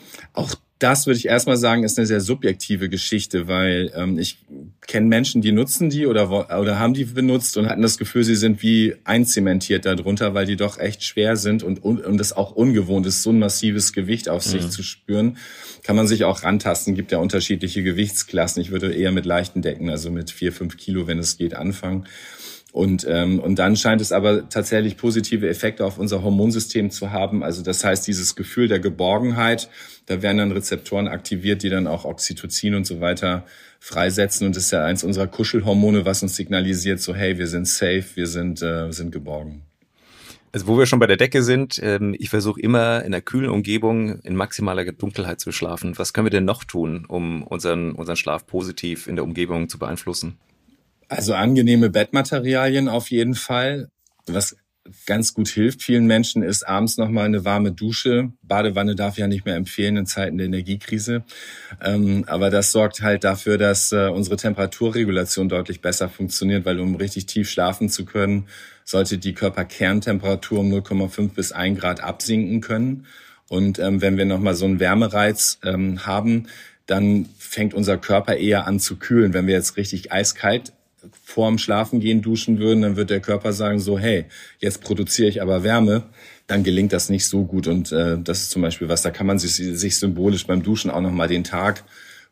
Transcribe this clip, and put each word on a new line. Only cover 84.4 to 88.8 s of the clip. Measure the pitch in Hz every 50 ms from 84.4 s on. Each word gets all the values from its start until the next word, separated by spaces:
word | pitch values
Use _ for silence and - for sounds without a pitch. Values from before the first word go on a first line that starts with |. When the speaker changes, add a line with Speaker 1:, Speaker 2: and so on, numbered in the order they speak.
| - - - _
Speaker 1:
jetzt | - 101 - -
produziere | - - 101 98 98 - - - 113 104
ich | 98 107
aber | 95 95 92 90 92
Wärme.“ | 107 113 117 113 104 107 117 113 - - - - - - - _
Dann | - 110 104 95
gelingt | 98 92 95 101 101 95
das | 87 - -
nicht | 98 95 -
so | - - 98 95
gut. | 85 95 92 -
Und, | 82 87 92 80 -
äh, | 78 82 85 85 82 85 85
das | 82 85 -
ist | - -
zum | - 92 87
Beispiel | 82 - -